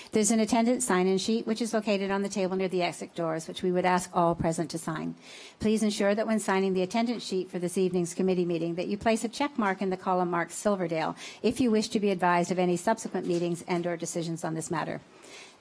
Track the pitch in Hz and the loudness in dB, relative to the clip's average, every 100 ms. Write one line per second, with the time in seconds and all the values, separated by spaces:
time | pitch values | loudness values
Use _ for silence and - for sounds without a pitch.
0 | - 220 214 226 214 233 233 254 - 180 | 0 2 4 4 4 4 4 2 2 2
1 | 185 190 208 226 220 220 226 220 214 196 | 4 2 2 0 0 -2 -2 -2 0 0
2 | 196 196 196 202 185 190 190 180 170 - | 0 -2 -2 -2 0 0 0 0 -2 -4
3 | 185 - 165 160 - - 185 180 180 180 | -10 -4 -2 -2 -6 -4 0 2 4 2
4 | - 180 170 170 170 165 156 165 - 160 | 0 2 2 4 0 0 -4 -4 -6 -6
5 | 170 170 - - - - 214 220 214 208 | -6 -8 -16 -18 -18 -4 0 2 2 2
6 | 202 208 220 220 208 190 190 185 185 226 | 2 2 2 0 2 2 2 2 0 0
7 | 233 214 - 185 180 180 175 196 185 180 | 0 -2 -2 -4 -4 -4 -2 0 2 2
8 | 170 - 185 180 175 165 170 170 190 202 | -2 0 2 2 0 0 -2 -4 -4 0
9 | 233 226 226 - 285 285 202 190 196 185 | 2 2 -2 -4 -4 0 0 0 -2 -2
10 | 196 180 175 175 165 - 208 196 170 160 | 0 0 2 0 -2 -2 0 0 0 -2
11 | 156 - - - 214 254 247 214 214 220 | -4 -6 -12 -2 -2 2 2 2 2 0
12 | 202 185 180 175 175 185 180 175 - - | 0 2 4 4 2 2 2 2 0 0
13 | 185 185 180 175 175 170 - 175 175 170 | -2 -4 0 0 0 -4 -2 -2 -2 -4
14 | 170 175 165 160 165 160 - 160 - - | -4 -4 -4 -4 -4 -6 -4 -4 -4 -8
15 | - - - - - - | -12 -20 -20 -20 -20 -4